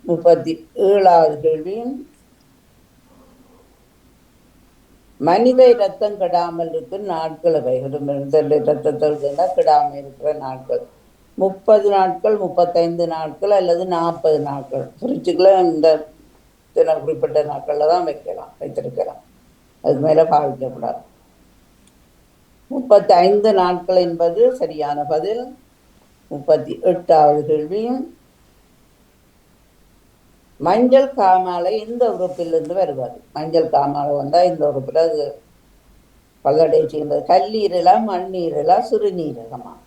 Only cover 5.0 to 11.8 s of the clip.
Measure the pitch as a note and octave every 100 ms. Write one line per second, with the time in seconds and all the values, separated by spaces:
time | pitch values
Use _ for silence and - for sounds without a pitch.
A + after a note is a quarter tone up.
5 | _ _ D#3+ F#3+ B3 B3+ B3 A#3+ G3 -
6 | G#3 G3+ F3+ F3 F3 E3 E3 D#3+ - G3
7 | G3+ D#3+ D#3+ D#3 E3+ D#3 B2+ B2+ C3+ C#3+
8 | C#3 C#3 C#3 D#3 - D3+ - D3+ D3+ C#3+
9 | D3+ D3 C#3+ D#3 F#3 - D#3+ D3 D3 C#3+
10 | C#3 - D3 D3+ C3+ C3 - B2 - _
11 | _ _ _ - F#3+ F#3+ - G#3+